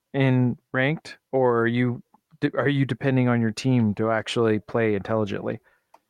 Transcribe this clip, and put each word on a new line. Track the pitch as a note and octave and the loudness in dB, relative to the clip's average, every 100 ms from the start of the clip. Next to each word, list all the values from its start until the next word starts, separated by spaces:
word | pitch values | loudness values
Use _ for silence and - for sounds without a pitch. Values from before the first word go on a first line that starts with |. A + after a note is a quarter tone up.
| _ | _
in | C#3 C3+ B2+ B2 A2+ _ | 0 2 4 2 -2 _
ranked, | C3 C3+ D#3+ - - _ | -2 0 -2 -8 -20 _
or | C3+ B2+ A#2 | 0 2 2
are | A#2 | 2
you | A#2+ B2 A#2+ - _ _ - | 2 0 -2 -10 _ _ -6
de-, | D3 C#3 | -4 0
are | B2+ | 0
you | C#3+ C3 | 0 0
depending | B2+ C#3 C3 B2 | -2 0 2 2
on | A#2 | 2
your | A2+ | 0
team | G#2 C3 B2+ A2 G2+ | -2 0 2 2 0
to | A2 | 0
actually | A2+ G#2 B2 A2+ G#2+ | -2 -2 0 0 0
play | - A#2+ A2+ G2+ | -2 -2 0 -2
intelligently? | F#2+ A2 G#2 G2+ A2+ A2+ _ _ _ _ _ | -2 -4 -2 -6 -8 -10 _ _ _ _ _